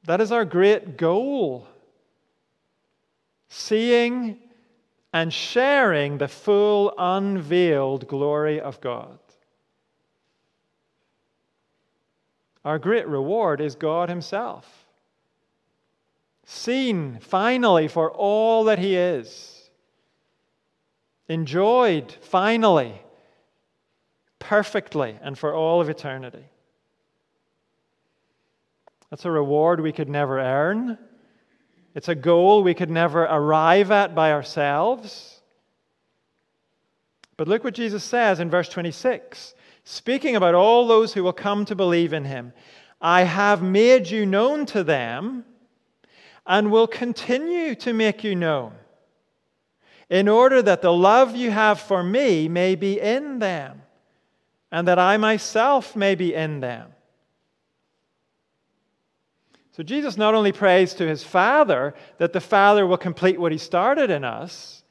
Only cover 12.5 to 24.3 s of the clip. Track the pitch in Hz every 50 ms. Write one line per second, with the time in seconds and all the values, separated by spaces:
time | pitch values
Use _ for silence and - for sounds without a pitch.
12.5 | _ _ _ 143 151 156 - 180 220 233 - - 147 135 135 147 202 226 220 170
13.5 | 147 139 151 147 131 147 160 156 156 170 175 170 175 175 156 - 196 202 240 233
14.5 | - - _ _ _ _ _ _ _ _ _ _ _ _ _ _ _ _ _ _
15.5 | _ _ _ _ _ _ _ _ _ _ _ _ _ _ _ _ _ _ _ _
16.5 | - - - 226 247 269 269 247 214 175 151 135 120 113 - - - 185 202 233
17.5 | 254 254 240 220 180 165 156 156 - 170 160 165 - - 208 202 208 214 220 226
18.5 | 226 226 220 220 214 180 180 196 190 180 175 180 170 127 113 - - - - -
19.5 | - - _ _ _ _ _ _ _ _ _ _ _ _ _ _ _ _ _ _
20.5 | _ _ _ _ _ _ _ _ _ _ _ _ _ _ _ - 160 165 160 131
21.5 | 139 175 196 214 240 254 247 220 170 151 127 - - - - - - 185 190 214
22.5 | 233 233 226 208 180 151 127 117 104 - - _ _ _ _ _ _ _ _ _
23.5 | _ _ _ _ _ _ _ _ _ _ _ _ _ _ _ _